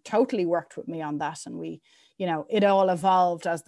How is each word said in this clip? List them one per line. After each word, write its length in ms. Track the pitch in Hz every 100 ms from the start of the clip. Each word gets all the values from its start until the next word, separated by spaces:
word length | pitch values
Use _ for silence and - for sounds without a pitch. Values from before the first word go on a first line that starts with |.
totally 420 | - 220 254 214 175
worked 300 | 170 - -
with 100 | -
me 160 | 165
on 160 | 151 147
that. 220 | 151 165 -
And 100 | 170
we, 240 | 165 160 _ _ _ -
you 100 | 180
know, 200 | 156 147
it 140 | 214
all 280 | 202 196 190
evolved 560 | 180 190 185 180 170 175
as, 160 | 165